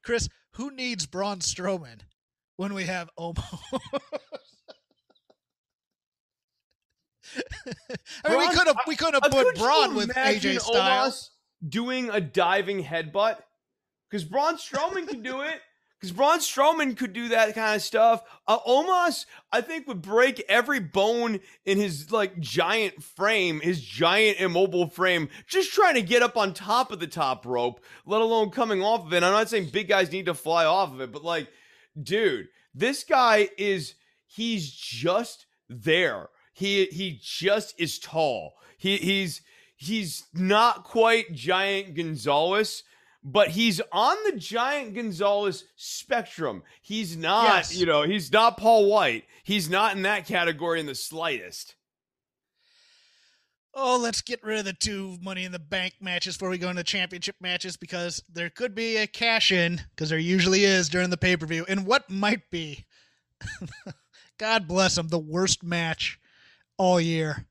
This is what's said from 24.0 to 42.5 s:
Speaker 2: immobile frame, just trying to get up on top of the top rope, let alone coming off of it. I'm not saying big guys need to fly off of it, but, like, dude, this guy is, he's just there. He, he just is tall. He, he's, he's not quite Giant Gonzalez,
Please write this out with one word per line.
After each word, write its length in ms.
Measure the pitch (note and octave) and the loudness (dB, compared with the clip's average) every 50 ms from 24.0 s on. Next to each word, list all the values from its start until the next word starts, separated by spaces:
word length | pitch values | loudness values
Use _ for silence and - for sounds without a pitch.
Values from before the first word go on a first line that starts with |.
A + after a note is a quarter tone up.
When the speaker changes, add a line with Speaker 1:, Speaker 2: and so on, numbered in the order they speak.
| E3+ E3+ F#3 G#3 A3 G#3+ G3+ E3+ | 4 4 6 6 4 4 4 2
Speaker 2:
immobile 480 | F#3+ F#3 E3 F3 G3 F#3 E3 F3+ F3 D#3 | -2 0 2 2 2 2 2 0 -2 -2
frame, 400 | - F3 F#3 F#3 F3+ E3+ D#3 C#3 - - - | 0 0 2 2 2 2 -2 -4 -8 -18 -14
just 260 | - - F#4+ F#4 - | -2 -2 -2 0 0
trying 220 | - G4 G#4 F4+ D4 | 2 4 4 4 4
to 80 | B3+ | 2
get 200 | G3 E3+ A#3+ A#3+ | 0 2 4 4
up 140 | A#3+ A#3 A#3+ | 4 4 2
on 160 | A#3 G#3 F#3+ | 0 -2 -2
top 380 | E3 - G3 G3 G#3+ B3 C4 - | -2 -8 -4 0 0 0 0 -2
of 80 | A3 E3+ | -4 -10
the 80 | E3+ | -10
top 400 | D#3 - E3+ D3+ C3 C3 B2+ - | -10 -4 -2 -2 -2 -2 -4 -4
rope, 380 | A#2+ B2+ A#2+ A#2+ B2 B2 - _ - - - _ | -4 -2 0 0 -2 -4 -6 _ -20 -20 -20 _
let 160 | D3 G3+ A3 | -2 0 0
alone 280 | A3+ A3+ A3+ A3+ G#3+ G3 | 2 2 2 2 2 0
coming 320 | - C4 A#3+ A3 G#3 F#3 | 0 -2 0 0 0 0
off 240 | F#3+ G#3 A3+ A3+ E3+ | 2 2 0 0 0
of 60 | D#3 | 0
it. 100 | F3 F3 | 0 2
I'm 80 | E3+ F3+ | 4 4
not 200 | G3 G#3+ A3+ A3 | 4 4 2 2
saying 180 | A3+ G#3+ F3+ C#3+ | -2 -2 -2 -2
big 160 | A#2 G3+ G#3 E3+ | -4 -4 0 2
guys 220 | G#3 F#3+ F#3+ D3+ | 2 2 2 0
need 160 | D#3+ F#3+ F#3 | -2 -4 -4
to 80 | F3 E3 | -4 -6
fly 300 | - - D#3 E3 E3+ E3 | -4 -2 0 2 4 4
off 260 | D#3 E3+ F#3+ G3 D#3 | 4 4 2 0 -2
of 120 | C3 B2+ | -4 -10
it, 100 | C3 A#2+ | -10 -10
but, 100 | A#2+ D3 | -10 -10
like, 260 | D3+ E3+ E3+ D#3+ C#3+ - _ _ _ _ _ _ _ _ _ D3+ | -6 -4 -4 -4 -6 -8 _ _ _ _ _ _ _ _ _ -14
dude, 460 | B2+ - F3+ G#3+ A3+ F#3 C3+ G#2+ F#2 - _ _ _ _ _ | -6 -2 0 2 2 2 2 0 -6 -12 _ _ _ _ _
this 300 | C3 F#3 B3+ C#4 - - | -2 -2 -2 -2 -4 -2
guy 460 | - D#4 C4 B3 A#3 A3 G#3+ G#3 G3+ - | 2 4 4 6 6 6 4 4 2 -2
is, 380 | - G3+ G3+ G3 F#3 C#3+ - - _ _ _ _ _ _ | -4 -2 0 0 -2 -4 -10 -14 _ _ _ _ _ _
he's 460 | _ - - A3+ A#3 A3+ G3+ D#3 C3+ | _ -10 -6 -4 -2 -2 -4 -4 -8
just 760 | - - - - A#2+ A2+ C3 E3 F3+ G#3+ A#3 - - - _ _ _ _ _ _ | -12 -14 -14 -12 -10 -4 -2 0 0 0 -2 -4 -12 -20 _ _ _ _ _ _
there. 600 | B2 A#2+ G#2 D#3 D#3 F3 F3+ D3 A2 F#2+ D#2+ - _ _ _ _ _ | -18 -8 0 0 2 2 2 0 -2 -6 -12 -14 _ _ _ _ _
He, 320 | - F#3+ G3 G3+ G3 F#3+ | -6 -2 0 2 2 0
he 320 | F#3+ - E3+ G3 F#3 D3 A2 | 0 -2 -8 -8 -8 -8 -10
just 520 | - - - - D#3+ F#3+ G3+ A3 G#3 - - - | -12 -12 -10 -2 0 2 0 0 -2 -8 -6 -6
is 200 | E3+ D#3 - - | -6 -6 -6 -10
tall. 560 | - - D#3 D#3+ D#3+ C#3+ A#2+ G2 D#2+ D2+ _ _ _ - _ | -12 -8 -2 0 0 0 -2 -4 -8 -12 _ _ _ -20 _
He, 200 | _ - F#3+ G3 | _ -2 -2 0
he's, 460 | F#3+ D#3+ F#3 G3 G3 F#3+ E3+ C3+ - _ _ _ _ _ _ _ | 0 0 0 0 0 0 -4 -6 -12 _ _ _ _ _ _ _
he's 480 | _ C3+ D#3+ A3 A3 G3+ D#3+ - - - _ - | _ -8 -6 -4 -4 -4 -6 -8 -12 -14 _ -6
not 500 | E3 F#3 F#3 G3+ G#3+ A3+ A#3+ - - - | -2 2 4 4 6 6 4 2 0 -8
quite 480 | - - A3+ A3+ A3+ A3+ A#3 A3 - | -4 2 4 4 6 4 4 0 -4
Giant 600 | E3 B2+ A#2+ D#3+ F3+ F#3 G3 G3 G3 G3 G3 F#3+ D3+ | -10 -8 -2 0 0 2 2 0 -2 -4 -4 -6 -8
Gonzalez, 880 | D#3 E3+ D#3+ D#3 C3 G#2 D3 C#3+ D3 D#3+ F3+ | -6 -6 -6 -6 -4 0 2 2 2 2 2